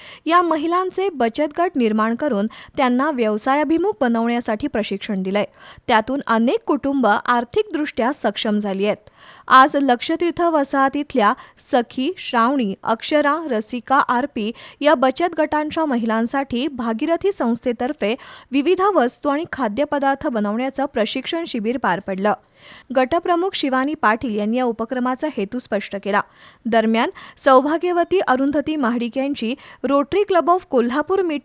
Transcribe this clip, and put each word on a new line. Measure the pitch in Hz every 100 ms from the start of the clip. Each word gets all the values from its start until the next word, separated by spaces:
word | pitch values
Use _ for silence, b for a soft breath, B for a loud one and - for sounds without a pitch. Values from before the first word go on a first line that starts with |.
| B B -
या | 349
महिलांचे | 339 311 330 349 370 370 392
बचत | 302 233 226 302 302
गट | 359 302
निर्माण | 233 220 220 233
करून | 302 208 214 B B -
त्यांना | 254 247 294
व्यवसायाभिमुख | 262 220 214 262 285 294 330 370 415
बनवण्यासाठी | 247 233 233 240 240 214 285
प्रशिक्षण | 233 196 202 - 196
दिलंय. | 185 202 196 B B B -
त्यातून | 226 220 277 -
अनेक | 226 233 440 -
कुटुंब | 277 277 277 226 208 -
आर्थिकदृष्ट्या | 240 240 415 427 320 294 - 233
सक्षम | 294 226 202 226 208
झाली | 208 190 208
आहेत. | - - B B B B
आज | 262 277 285
लक्षतीर्थ | 277 247 - 330 349 330
वसाहतीतल्या | 339 320 277 277 269 285 294 254 208 - B B
सखी, | - 262 233 - 269 370
श्रावणी, | - 240 226 277 208 -
अक्षरा, | - 226 - 302 285 302 320
रसिका, | 233 - 247 - 269
आरपी | - 247 285 254 208 - B B
या | 285
बचत | 302 262 - 349 320
गटांच्या | 302 302 302 320 320
महिलांसाठी | 240 220 220 233 277 277 240 294
भागीरथी | 254 233 226 302 339 381
संस्थेतर्फे | 392 254 233 254 233 247 202 202 254 B B B
विविध | 262 277 359
वस्तू | 392 359 247 - 294
आणि | 285 349
खाद्यपदार्थ | - 240 208 294 285 269 269 311
बनवण्याचं | 233 208 214 269 269 285
प्रशिक्षण | 254 220 262 - 330 339
शिबिर | 247 214 254
पार | 202 175
पडलं. | 196 190 202 208 _ B B B B 262
गटप्रमुख | 254 339 370 339 370
शिवानी | - 285 254 269
पाटील | 302 220 226 254 208
यांनी | 208 240
या | 254
उपक्रमाचा | 226 226 254 247 262 302 262
हेतू | 196 247
स्पष्ट | - 202 - 196
केला. | 202 202 - B B B 233
दरम्यान, | 226 220 226 294 - B B
सौभाग्यवती | 285 262 277 320 359 349 339 359
अरुंधती | - 269 277 294 285 311
महाडिक | 240 240 233 269
यांची | 269 285 226 262 B B
Rotary | - 277 285 359 415
Club | 370 302
of | 359 -
कोल्हापूर | 262 240 262 302 381
मिड | 359 285